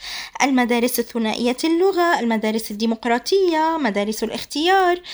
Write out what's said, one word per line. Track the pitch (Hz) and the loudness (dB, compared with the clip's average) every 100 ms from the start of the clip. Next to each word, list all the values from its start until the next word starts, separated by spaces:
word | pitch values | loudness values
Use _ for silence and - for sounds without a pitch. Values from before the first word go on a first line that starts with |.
| - - - - | -12 -12 -10 -2
المدارس | 269 262 240 240 247 - | 2 2 2 2 0 -2
الثنائية | 233 240 220 - 240 254 | -4 -4 -4 -2 -2 0
اللغة، | 330 330 381 339 339 339 | 0 2 2 2 2 2
المدارس | 233 220 220 220 - | 0 0 0 -2 -4
الديمقراطية، | 208 226 226 240 240 - 392 370 311 320 330 | -4 -2 -2 0 -2 0 2 2 2 0 0
مدارس | 254 202 208 220 | 0 0 -2 -2
الاختيار، | 226 226 - 285 339 392 359 359 - | -4 -6 -6 -2 2 4 4 0 -4